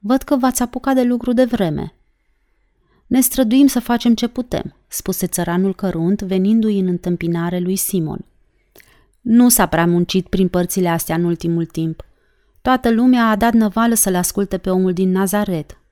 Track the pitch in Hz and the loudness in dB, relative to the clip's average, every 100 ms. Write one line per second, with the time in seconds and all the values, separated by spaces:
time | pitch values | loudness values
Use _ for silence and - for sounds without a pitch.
0 | 202 262 - 277 254 254 240 254 277 262 | 0 -2 0 0 0 0 -4 -4 -2 0
1 | 247 240 247 240 254 - 185 143 - _ | 2 0 0 2 2 2 -2 -2 -8 _
2 | _ _ _ _ _ _ _ _ _ _ | _ _ _ _ _ _ _ _ _ _
3 | _ 254 262 - 247 254 285 247 - 240 | _ 0 0 0 2 4 4 2 -2 -2
4 | 240 226 233 - 247 - - _ _ - | 2 0 0 -6 -6 -6 -6 _ _ -10
5 | - 190 180 - 170 175 190 190 190 165 | -6 -4 -4 -4 -2 0 -2 -2 -4 -2
6 | 165 208 190 190 190 226 214 202 185 180 | -2 -2 -2 0 2 2 2 0 -2 -2
7 | 180 175 170 170 170 180 180 190 - 190 | -4 -4 -2 -4 -2 -4 -4 -4 -2 -4
8 | 156 - - _ _ _ _ _ _ _ | -4 -6 -12 _ _ _ _ _ _ _
9 | _ _ - 226 247 240 180 165 170 175 | _ _ 2 6 6 4 2 2 2 2
10 | 175 190 180 185 185 180 175 - 180 165 | 2 -2 -2 -2 0 0 -2 -2 -2 -2
11 | - 165 175 170 165 170 165 - 160 160 | -2 -2 0 -2 -2 -2 -4 -4 -6 -6
12 | - _ _ _ _ _ - 254 247 226 | -14 _ _ _ _ _ -2 0 2 2
13 | 254 254 226 214 233 226 220 208 233 226 | 4 4 4 2 2 4 2 2 0 0
14 | - 180 180 - 196 185 190 185 185 180 | 0 0 -2 -2 -4 -4 -2 0 0 0
15 | 185 185 196 208 208 175 147 - _ | 0 0 0 -2 -2 -4 -8 -18 _